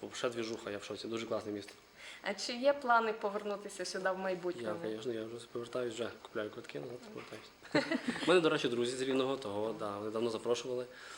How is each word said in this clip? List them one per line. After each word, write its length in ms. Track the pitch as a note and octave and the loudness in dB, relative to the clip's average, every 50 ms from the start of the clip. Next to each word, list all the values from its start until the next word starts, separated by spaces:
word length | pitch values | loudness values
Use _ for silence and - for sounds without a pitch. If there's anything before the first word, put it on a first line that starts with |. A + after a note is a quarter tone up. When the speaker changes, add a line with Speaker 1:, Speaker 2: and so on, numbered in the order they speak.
| - G#2 - | -10 -8 -6
Speaker 1:
взагалі 220 | - - B2+ A#2 | 0 0 0 0
двіжуха, 360 | A#2 A2+ A2 A2+ G#2+ - A2 | 0 -2 -2 -4 -4 -4 -4
я 60 | G2+ G2+ | -6 -6
в 60 | - | -4
шоці, 240 | - G#2+ G2 - A2 | -6 -8 -6 -4 -4
дуже 180 | A2+ A2 A2+ | -2 -2 -2
класне 260 | A2+ A2+ G#2 G2 G#2+ | 0 -2 -2 0 -2
місто. 220 | G#2 G2+ G2 - - - - - - - - - - - | -4 -4 -6 -8 -14 -18 -20 -20 -20 -18 -16 -16 -14 -8
Speaker 2:
А 120 | - - G#3 | -4 -4 -4
чи 200 | G#3 - - B3 | -4 -4 -4 -2
є 200 | A#3+ C4 C#4 C#4+ | 4 4 4 4
плани 400 | C#4+ C#4 A#3+ A#3+ A#3 A3+ A3 G#3+ | 4 4 6 6 6 6 4 0
повернутися 720 | A3 - G3+ G3 G#3 G3+ G#3 G3+ G3 G3+ G3+ - - F3+ | 0 -2 -2 -2 -2 -2 -2 -4 -4 -6 -10 -6 -6 -6
сюди 240 | - - F#3+ F#3 F#3+ | -4 -4 0 2 2
в 80 | F#3 F#3 | 2 2
майбутньому? 600 | F#3+ F#3+ F#3 F3 F3 F3+ E3+ A#2+ A#2 G#2+ G#2 G#2 - | 0 0 0 0 0 -2 -2 -2 -2 -2 -2 -2 -2
Speaker 1:
Я, 60 | A2 | -4
звісно, 220 | A2 A2 A#2 B2+ A2+ | -4 -2 -2 -2 -2
я 120 | A2+ A2 | -2 -2
вже 220 | A2 A#2 A#2 - - | -4 -6 -10 -10 -6
повертаюсь, 420 | - A#2+ A#2+ A#2 - B2+ B2 A#2+ A2 | -6 -6 -6 -4 -2 -2 -2 -2 -2
вже 160 | A2+ A#2 G2+ - - | -2 -4 -4 -6 -10
купляю 280 | - - - A2+ G#2+ G#2 | -14 -8 -4 -4 -4 -4
квитки, 300 | - A#2+ G#2 - - C#3+ | -4 -8 -12 -8 -8 -8
назад 200 | C#3+ B2+ A#2+ B2 A#2+ - G#2+ | -6 -6 -8 -10 -12 -10 -12
повертаюсь. 360 | B2 A#2 - - G#2+ - - - - - - - D4 - - E4 - | -10 -10 -10 -12 -14 -14 -16 -20 -18 -10 2 2 2 2 2 -2 -2
<laughs> 280 | - - - - - | 0 -2 -2 0 6
У 40 | D#3 | 8
мене, 120 | F3 F#3 | 8 8
до 80 | D#3+ D#3 | 8 8
речі, 180 | D#3 D3 - B2+ | 4 6 2 2
друзі 280 | A#2+ A#2 A#2+ B2 C3 | 2 2 2 0 2
з 60 | B2+ | 0
Рівного, 360 | C3 C3+ C3 C3 B2+ C3 C#3 C3+ | 0 2 4 4 4 4 2 0
того, 380 | - G#2 G2+ G#2 G#2+ A2+ G#2+ G#2+ | -2 -2 -2 0 0 0 -2 -2
да, 180 | A2 G#2 G2+ G2+ | -4 -4 -2 -2
вони 140 | G#2 A2 | -4 -2
давно 180 | G#2+ A2+ A#2 A#2 | 0 2 2 2
запрошували. 560 | A2 G#2 - A#2 A#2+ A#2+ - C3 B2 B2 B2 B2 - - - - - | 0 0 2 2 2 2 2 -2 -2 -2 -2 -4 -10 -14 -14 -14 -14